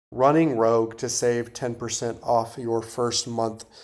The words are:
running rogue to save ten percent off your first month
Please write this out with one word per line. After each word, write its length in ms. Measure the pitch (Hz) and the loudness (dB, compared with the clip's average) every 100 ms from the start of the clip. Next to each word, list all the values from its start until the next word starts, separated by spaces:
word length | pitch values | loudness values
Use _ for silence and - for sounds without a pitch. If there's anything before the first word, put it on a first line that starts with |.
| _ | _
running 460 | 117 135 156 160 113 | 2 4 6 4 4
rogue 400 | 113 117 113 113 | 4 4 2 -2
to 100 | 120 | -6
save 440 | - 123 120 120 | 0 0 0 -4
ten 220 | - 127 | -6 -6
percent 440 | 120 117 - 120 110 | -6 -6 -6 -6 -6
off 340 | - 117 110 - | 0 0 0 -4
your 240 | 117 113 | -2 -2
first 480 | 110 - 120 117 123 | -4 -4 -2 -2 -4
month 360 | 113 113 110 - - | -2 -2 -4 -16 -20